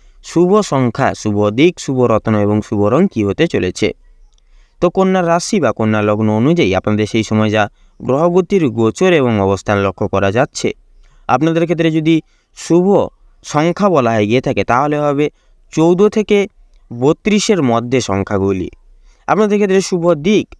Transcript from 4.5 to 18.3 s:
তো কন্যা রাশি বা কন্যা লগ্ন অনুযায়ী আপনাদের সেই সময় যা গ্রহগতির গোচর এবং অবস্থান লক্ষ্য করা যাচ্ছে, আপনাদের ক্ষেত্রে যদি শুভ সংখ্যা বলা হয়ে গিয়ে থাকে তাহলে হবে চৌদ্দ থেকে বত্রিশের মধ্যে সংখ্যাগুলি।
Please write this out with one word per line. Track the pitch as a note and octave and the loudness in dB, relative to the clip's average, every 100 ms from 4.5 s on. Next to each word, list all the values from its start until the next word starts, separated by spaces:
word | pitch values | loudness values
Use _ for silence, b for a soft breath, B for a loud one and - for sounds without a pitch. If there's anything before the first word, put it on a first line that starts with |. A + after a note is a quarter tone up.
| - _ - | -20 _ -2
তো | F3 | -2
কন্যা | F#3+ F#3+ F#3 | 2 0 0
রাশি | E3+ E3+ - G#3+ | 0 -2 -2 -2
বা | B2+ | 0
কন্যা | G2+ A2 G#2+ | 0 0 0
লগ্ন | G#2 G#2 A2 G#2+ | 0 0 0 2
অনুযায়ী | C3 F3 A2+ | 2 2 2
আপনাদের | F#2 - G#2 G#2+ | 0 0 -2 -2
সেই | A2+ | -2
সময় | G#2 G#2+ G#2+ | -2 0 0
যা | G#2+ G#2 - _ - | 0 -2 -6 _ -12
গ্রহগতির | A#2 C3+ F3 F3+ F3 G3 D3 | -4 0 2 0 0 0 0
গোচর | A2 A2 - F#3 | 0 -2 0 2
এবং | E3 B2 A2 | 2 2 2
অবস্থান | F#2+ G2 - G2+ G2 | 0 0 -2 -2 -2
লক্ষ্য | - G2+ | -2 -4
করা | G2 G2 | -2 0
যাচ্ছে, | G#2+ D3 - A#2 - _ _ _ _ - | 0 -2 -4 -6 -6 _ _ _ _ -2
আপনাদের | B2+ D#3+ E3 | 0 0 0
ক্ষেত্রে | E3 E3 E3 | -2 0 0
যদি | D#3+ D#3 D#3+ - _ _ - | 0 2 0 -2 _ _ -12
শুভ | - E3 F#3 F#3 F#2+ - _ _ | 0 2 4 2 0 -8 _ _
সংখ্যা | - D3 E3 E3+ G3+ | -6 -2 -2 0 0
বলা | D#3+ A#2 | 2 2
হয়ে | A2+ G#2 | 0 0
গিয়ে | B2 C#3+ | 0 -2
থাকে | G2+ | -2
তাহলে | G2 A#2+ D3 D3 | 0 0 0 -2
হবে | D3 C#3+ D3 - _ _ _ | -2 -2 -4 -6 _ _ _
চৌদ্দ | - E3 F3+ G#3 | 0 2 4 2
থেকে | A3 G#3 G3+ G3 _ _ _ - | 0 0 0 -2 _ _ _ -16
বত্রিশের | A#2+ C3+ E3 G#3+ G#3 - F#3+ | -2 0 0 0 0 0 0
মধ্যে | C3 A#2 A#2+ B2+ | 0 0 0 -2
সংখ্যাগুলি। | - G2 F#2+ | -2 -2 -2